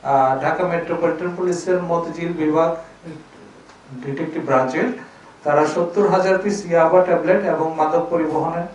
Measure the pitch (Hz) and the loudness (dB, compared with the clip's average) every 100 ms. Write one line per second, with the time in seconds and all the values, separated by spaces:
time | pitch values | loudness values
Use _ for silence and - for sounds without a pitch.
0 | 139 170 131 135 147 160 180 170 165 170 | 2 2 4 2 -2 -2 -2 -2 -2 0
1 | 165 - 180 180 180 170 190 185 170 170 | 0 0 -4 -2 -2 -2 0 -2 0 -2
2 | 160 160 170 165 156 156 165 165 - - | -2 -6 -6 -2 0 2 0 -2 -12 -20
3 | 165 151 - - - - - - - 123 | -18 -18 -20 -20 -20 -20 -20 -20 -18 -12
4 | 139 139 160 160 139 131 123 123 254 - | -8 -6 -6 -6 0 0 0 -2 -2 -4
5 | - - - - 147 147 151 175 170 208 | -14 -20 -20 -8 0 2 2 0 -2 2
6 | 202 180 185 190 202 - 170 165 165 185 | 2 2 2 2 0 -4 0 4 6 4
7 | 180 170 156 202 185 143 160 160 156 170 | 4 2 2 2 2 -2 -2 0 0 2
8 | 170 165 156 151 160 170 175 | 0 -2 0 0 -2 -4 -8